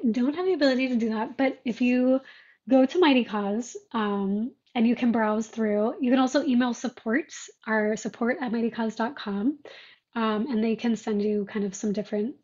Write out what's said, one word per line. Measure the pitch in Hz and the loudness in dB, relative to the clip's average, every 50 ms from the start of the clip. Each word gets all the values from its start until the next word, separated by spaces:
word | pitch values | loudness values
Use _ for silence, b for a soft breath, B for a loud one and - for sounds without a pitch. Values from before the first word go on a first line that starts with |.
| 349 233 | -2 0
don't | 214 254 240 269 294 | 2 2 0 0 0
have | 339 370 | 0 0
the | 381 370 | 0 2
ability | 285 294 269 262 247 262 254 | 2 4 2 4 2 0 0
to | 254 | 0
do | 226 233 220 | 0 0 0
that, | 220 214 226 277 247 - | 0 -2 -4 -4 -2 0
but | 277 262 - - _ | 0 0 0 -2 _
if | 247 208 - | -6 -2 0
you | 247 247 247 254 254 254 262 269 269 B B B B B B B _ 214 | 2 2 2 4 4 2 2 2 0 B B B B B B B _ 4
go | 262 262 262 | 6 6 6
to | 262 - 359 | 4 4 4
Mighty | 359 294 277 254 226 | 6 6 6 4 2
Cause, | - 208 208 202 196 208 226 240 - - 415 - _ - | 0 -2 -4 -2 -2 -2 -4 -4 -6 -12 -16 -16 _ -4
um, | 226 214 208 202 202 196 196 202 208 226 262 - _ _ _ _ | -2 -2 0 0 -2 0 -2 -2 -2 -4 -6 -8 _ _ _ _
and | 247 226 | 2 2
you | 240 240 | 2 2
can | 220 247 240 | 2 2 2
browse | 220 233 220 214 214 220 220 - | 2 2 2 2 0 0 -2 -4
through, | - 226 220 214 208 208 208 233 311 427 | -4 -2 0 0 2 2 2 0 0 -2
you | 285 247 | 0 0
can | 262 254 | 2 2
also | 262 247 - 294 277 | 0 2 2 0 0
email | 302 247 240 254 247 | 2 2 2 2 0
support, | 233 - - 233 - - - 226 220 302 392 - - - - - - _ - | -2 -4 -6 -8 -8 -8 -6 -2 -2 -2 -2 -4 -12 -18 -18 -18 -20 _ -6
our | 226 220 220 214 214 220 | -2 0 0 2 0 -2
support | 214 - 214 - - 240 226 269 349 | -2 -6 -8 -6 -2 -2 -2 -2 -2
at | 277 - | -4 -4
mightycause | 214 233 226 226 214 - 226 220 214 | -2 -2 -2 -2 -2 -2 -4 -4 -2
dot | - - 170 - | -4 -4 -4 -4
com, | - - 208 196 202 208 269 302 - B B B B B B B B B _ _ | -8 -8 -6 -4 -2 -2 -2 -2 -4 B B B B B B B B B _ _
um, | 233 226 220 214 208 226 294 | -2 -2 0 0 0 -2 -2
and | 247 214 220 | 0 0 0
they | 226 226 | 0 0
can | 214 - 233 226 | 0 0 -2 -2
send | 214 - 226 214 202 | -2 -2 -2 -2 0
you | 202 214 208 208 202 | 0 0 0 -2 -4
kind | 202 - 214 202 | -4 -4 -4 -4
of | 202 190 | -4 -6
some | - - 214 196 | -6 -4 -4 -4
different | 214 202 - - 208 208 254 302 - | -4 -4 -4 -4 -4 -4 -4 -6 -10